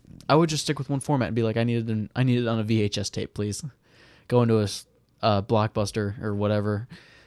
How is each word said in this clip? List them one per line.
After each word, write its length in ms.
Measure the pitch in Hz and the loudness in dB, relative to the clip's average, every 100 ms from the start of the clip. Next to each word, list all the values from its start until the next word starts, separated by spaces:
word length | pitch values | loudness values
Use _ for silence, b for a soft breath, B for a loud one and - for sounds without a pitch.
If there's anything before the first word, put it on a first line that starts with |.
| - - - | -20 -12 2
I 80 | 143 | 4
would 120 | 165 | 4
just 120 | 156 | 0
stick 140 | - 143 | -4 -4
with 100 | 135 | -2
one 120 | 139 | -4
format 280 | - 143 101 | 0 0 0
and 60 | |
be 80 | 113 | 0
like, 140 | 110 110 | 0 2
"I 80 | |
needed 240 | 117 117 117 | 0 0 -2
an, 200 | 110 104 | -4 -4
I 80 | - | -2
need 160 | 131 123 | 2 2
it 80 | 120 | 0
on 140 | 113 | -2
a 20 | |
V 200 | 107 113 | 0 2
H 140 | 104 101 | 2 -2
S 120 | 101 | -6
tape, 240 | - - | -6 -8
please." 300 | - 104 101 143 - b b b b - | -6 -6 -6 -12 -16 b b b b 0
Go 120 | 123 | 2
into 160 | 120 110 | 4 4
a 40 | |
s-, 220 | 104 - - _ _ - | 2 -4 -14 _ _ -4
a 220 | 113 101 | 0 0
Blockbuster 800 | 98 113 107 - 104 113 101 107 | 2 0 0 -2 -4 -2 -4 -4
or 120 | 110 | -6
whatever. 520 | 101 104 104 104 104 123 B B B | -2 0 0 0 -4 -6 B B B